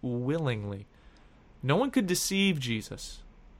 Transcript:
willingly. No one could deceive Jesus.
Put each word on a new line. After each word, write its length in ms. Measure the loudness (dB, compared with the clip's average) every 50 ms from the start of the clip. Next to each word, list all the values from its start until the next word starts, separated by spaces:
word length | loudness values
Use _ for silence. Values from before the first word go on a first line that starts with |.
| -4
willingly. 840 | -4 -2 -2 0 0 0 2 2 0 0 -2 -4 -6 -8 -8 -12 -16 -20 -20 -20 -20 -20 -20 -20 -20 -20 -20 -20 -20 -14 -6 0
No 140 | 2 4
one 120 | 4 4 4
could 160 | 2 2 2
deceive 540 | 2 0 0 0 0 2 4 4 4 2 0
Jesus. 640 | 0 -2 -2 -2 -4 -6 -10 -12 -12 -12 -14 -16 -18 -20 -20 -20 -20 -20 -18